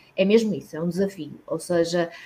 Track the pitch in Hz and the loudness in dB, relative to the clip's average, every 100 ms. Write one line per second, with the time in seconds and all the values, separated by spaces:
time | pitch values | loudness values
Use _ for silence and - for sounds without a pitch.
0 | _ - 196 220 220 156 - 156 170 170 | _ 0 4 4 4 -2 -6 -6 -2 0
1 | 196 - 143 127 - 160 - 175 165 175 | -2 -4 -12 -12 -8 -6 0 0 2 0
2 | 170 - | -2 -6